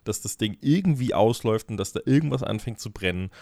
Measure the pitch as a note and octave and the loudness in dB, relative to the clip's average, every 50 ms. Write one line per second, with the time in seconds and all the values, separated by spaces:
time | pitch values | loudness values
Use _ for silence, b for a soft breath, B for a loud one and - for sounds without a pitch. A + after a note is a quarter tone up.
0 | B - G#2 - - G#2+ - - G#2+ G#2+ G2 - - C3+ D3+ F#3+ F#3+ F#3+ D3+ B2+ | B -6 -6 -6 -6 -8 -6 -2 -2 -2 -2 -2 2 2 2 4 4 2 2 2
1 | B2+ B2 - - G#2+ A2+ A#2 - - A2+ A2 A2 - - A2+ F#2+ G2 - - - | 2 0 2 4 4 4 4 2 0 0 0 0 -2 -4 -6 -6 -4 -4 -6 -4
2 | - - C3+ D3 D#3 D3 C3+ B2+ - - G#2+ G#2 - B2+ A2+ - - A2 G#2 - | 0 2 4 4 4 2 0 -2 -2 -2 -4 -4 -4 -6 -10 -8 -10 -12 -8 -4
3 | - F2+ F2 F2+ F#2+ F2+ B B | -4 -2 -2 -2 -4 -6 B B